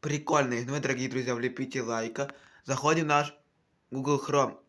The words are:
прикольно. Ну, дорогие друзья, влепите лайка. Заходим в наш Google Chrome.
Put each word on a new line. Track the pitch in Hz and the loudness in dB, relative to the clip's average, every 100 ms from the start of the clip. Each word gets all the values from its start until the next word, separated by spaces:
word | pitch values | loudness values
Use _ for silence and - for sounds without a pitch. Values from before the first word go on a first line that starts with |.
прикольно. | 151 147 - 151 131 120 | -2 -4 2 2 2 0
Ну, | 117 143 | -2 -4
дорогие | 135 131 131 | -2 -2 -2
друзья, | 131 123 | -2 -2
влепите | 120 123 123 131 135 | -2 -2 -4 -6 -4
лайка. | 117 113 113 127 139 - - - | -4 -4 -4 -6 -8 -8 -20 -20
Заходим | - 131 147 165 | -6 0 4 4
в | 156 | 4
наш | 147 147 - _ _ _ _ _ | 2 2 -6 _ _ _ _ _
Google | 131 131 143 | -4 0 0
Chrome. | - 143 127 - | 2 2 2 -2